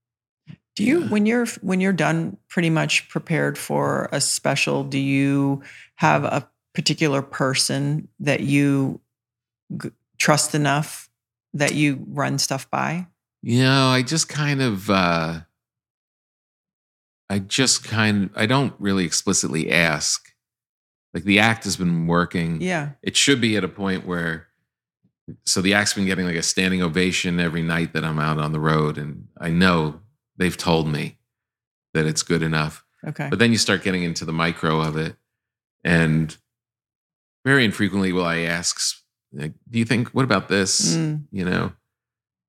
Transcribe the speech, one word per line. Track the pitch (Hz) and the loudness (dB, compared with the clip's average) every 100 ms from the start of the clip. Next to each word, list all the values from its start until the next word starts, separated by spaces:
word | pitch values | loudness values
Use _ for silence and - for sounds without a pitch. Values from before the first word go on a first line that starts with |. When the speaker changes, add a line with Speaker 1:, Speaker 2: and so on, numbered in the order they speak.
| _ _ _ _ - - _ - | _ _ _ _ -20 -20 _ -2
Speaker 1:
Do | |
you, | 214 339 | 2 2
Speaker 2:
Yeah. | - | 2
Speaker 1:
when | 208 214 | 0 2
you're, | 240 233 - | 2 -2 -6
when | 185 185 | -2 0
you're | 190 | 2
done, | 175 151 165 165 - _ | 2 2 2 -2 -8 _
pretty | - 165 | 0 2
much | 160 151 - - | 2 2 -2 -2
prepared | 156 - 151 143 143 | -8 -2 0 0 -2
for | - 143 143 139 - | -4 -2 0 -2 -2
a | 143 | -2
special, | - - 139 143 - 139 | -2 0 0 0 0 -2
do | 139 139 | -2 -2
you | 139 139 139 139 139 139 - - - - | 0 2 2 2 2 0 -6 -20 -20 2
have | 156 151 | 4 4
a | 143 139 - _ _ | 2 -2 -6 _ _
particular | - 156 147 156 139 | -4 -2 0 2 0
person | 139 - 135 135 - 139 143 151 - - | -4 -2 -2 0 0 0 0 -2 -6 -6
that | 143 131 | -2 0
you | 139 143 143 139 135 - _ _ _ _ _ _ - - | 2 2 4 2 0 -4 _ _ _ _ _ _ -12 -10
g-, | - _ _ - | -10 _ _ -4
trust | - 151 - | 0 2 2
enough | 151 143 143 156 - - _ _ _ _ | 0 2 0 -2 -10 -20 _ _ _ _
that | 139 143 | -2 0
you | 143 147 135 - | 2 0 0 -6
run | 143 135 139 | -4 -2 -2
stuff | - 135 - | -2 -4 -4
by? | 131 135 170 175 _ _ _ | -4 -2 -4 -8 _ _ _
Speaker 2:
You | 110 120 | 0 2
know, | 131 135 131 | 4 4 4
I | 127 | 2
just | 123 160 - | 0 -2 -2
kind | 143 147 139 | -2 -2 0
of, | 131 98 104 | 0 -2 0
uh, | 98 87 85 80 82 - _ _ _ _ _ _ _ _ _ _ _ _ _ _ _ _ _ - | 2 4 2 -2 -6 -12 _ _ _ _ _ _ _ _ _ _ _ _ _ _ _ _ _ -4
I | 98 | -4
just | 98 - 127 - | -2 0 2 0
kind, | - 110 107 104 95 - | -2 0 2 2 0 -2
I | 110 | 2
don't | 135 127 - | 2 0 -2
really | 101 98 | -2 0
explicitly | 82 - 101 92 73 78 - | 0 -2 0 0 0 -2 0
ask. | 78 82 78 - - _ _ _ _ _ _ _ _ _ | 2 2 0 -2 -4 _ _ _ _ _ _ _ _ _
Like, | 87 | -6
the | 92 101 | 2 4
act | 110 110 | 4 2
has | 101 85 | -4 -2
been | 87 85 82 | 0 0 2
working. | 85 87 90 85 82 | 0 0 -2 -4 -4
Speaker 1:
Yeah. | 185 170 147 - | -4 -4 -6 -8
Speaker 2:
It | - - | -4 0
should | - 135 | 2 4
be | 113 107 | 2 0
at | |
a | 90 | -2
point | - 98 92 - | -4 -2 -2 -4
where, | 87 82 82 - _ _ _ _ _ _ _ - - | -4 -4 -6 -12 _ _ _ _ _ _ _ -20 -10
so | - 98 | -4 0
the | 92 | 2
act's | 104 104 | 2 0
been | 104 95 | -2 -2
getting, | 92 90 | 0 -2
like, | 85 | -2
a | |
standing | - - 92 92 | -2 0 0 2
ovation | 87 85 90 87 92 87 | 0 2 0 0 -2 0
every | 85 82 | 0 -2
night | 82 82 82 | -2 -2 -2
that | 80 | -4
I'm | 78 78 | -4 -2
out | 76 78 | 0 0
on | 76 | -2
the | 78 | -2
road. | 78 78 76 76 | 0 2 0 -4
And | 73 - - - | -10 -12 -18 -10
I | 85 | -2
know | 85 92 85 76 78 - _ _ - | 2 4 2 0 -6 -20 _ _ -4
they've | 90 - | -4 -2
told | 90 82 78 | 0 2 2
me | 73 78 - _ _ _ _ _ _ _ | -4 -6 -12 _ _ _ _ _ _ _
that | - 78 | -2 0
it's | 156 | -2
good | - - | -2 -2
enough. | 80 80 76 - _ _ 156 | 0 -2 -2 -8 _ _ -12
Speaker 1:
Okay. | 151 143 | -8 -6
Speaker 2:
But | 95 | 2
then | 117 | 4
you | 110 | 4
start | - 95 | 2 0
getting | 101 92 | 0 -2
into | 87 82 | -2 -4
the | 80 | -6
micro | 80 85 85 82 78 | -2 -2 0 0 0
of | 78 76 | 0 -2
it. | 80 - _ _ _ _ _ _ | -6 -8 _ _ _ _ _ _
And | 80 85 80 78 78 - _ _ _ _ _ _ _ _ _ _ | 0 2 4 2 0 -6 _ _ _ _ _ _ _ _ _ _
very | 131 139 | 2 4
infrequently | 113 - 101 98 95 | 2 2 0 2 0
will | 90 | 0
I | 85 82 | 0 0
ask, | 85 85 85 - | -2 -2 -4 -4
s-, | - - _ _ _ | -6 -6 _ _ _
like, | 69 78 - - | -10 -10 -10 -6
"Do | 117 | -2
you | |
think, | 113 120 123 | 0 0 -2
what | 117 | -2
about | 127 98 - | 0 0 2
this?" | 98 95 - 170 165 | 0 2 0 0 0
Speaker 1:
Mm. | 156 151 147 | 0 -4 -6
Speaker 2:
You | 98 | -6
know? | 90 87 90 - _ _ _ _ _ _ | -2 -2 -4 -8 _ _ _ _ _ _